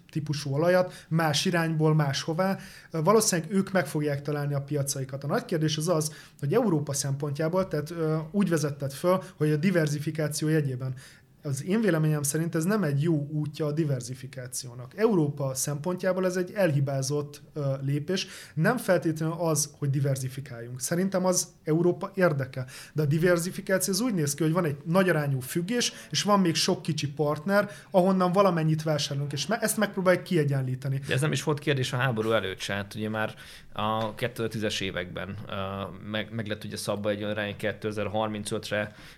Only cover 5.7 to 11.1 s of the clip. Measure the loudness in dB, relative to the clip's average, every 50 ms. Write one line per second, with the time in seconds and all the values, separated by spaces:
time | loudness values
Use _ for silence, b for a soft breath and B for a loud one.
5.7 | 0 0 0 2 2 2 0 -2 B B B B B B -2 2 2 4 4 4
6.7 | 2 2 0 -2 -4 -4 -2 -2 -2 -2 -4 -4 -2 -2 -2 0 2 0 0 0
7.7 | -2 -4 -4 -4 -4 -2 -2 0 0 -2 -2 -2 0 0 2 2 2 2 2 0
8.7 | -2 -2 -6 -6 -6 0 2 4 4 4 2 B B B 2 2 2 4 4 4
9.7 | 4 4 4 2 0 -2 -4 -4 -2 -2 -2 -2 -2 -2 0 2 2 2 2 2
10.7 | -2 -4 -4 -6 -8 B B B